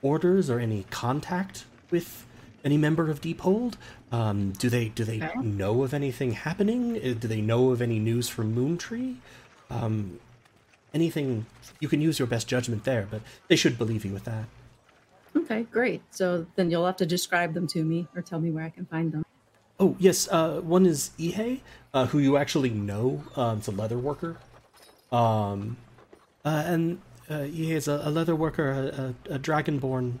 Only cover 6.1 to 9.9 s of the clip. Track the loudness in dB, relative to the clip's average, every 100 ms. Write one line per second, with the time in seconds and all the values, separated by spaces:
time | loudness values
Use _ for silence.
6.1 | -2 -2 -2 -4 0 0 2 -2 -2 -2
7.1 | -2 -2 0 2 4 4 4 2 2 2
8.1 | 0 -2 -2 -2 0 0 -2 -4 -6 -6
9.1 | -8 -16 -20 -20 -20 -10 -4 -2